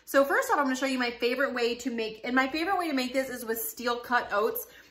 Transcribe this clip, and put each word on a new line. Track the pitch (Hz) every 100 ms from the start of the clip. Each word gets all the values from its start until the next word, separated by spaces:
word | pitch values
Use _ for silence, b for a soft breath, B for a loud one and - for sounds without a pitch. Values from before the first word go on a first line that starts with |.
| -
So | 277
first | 277 440 480
off, | 339
I'm |
gonna | 269
show | 262 269
you | 262
my | 240
favorite | 240 240 254 269
way | 247 240 240
to | 262
make, | 226 220 -
and | 247
my | 262 269
favorite | 311 339 381
way | 339
to |
make | 269 247
this | 262 262
is | 247
with | 226 226
steel | - - 240
cut | 240 - 240 -
oats. | 202 233 - - B B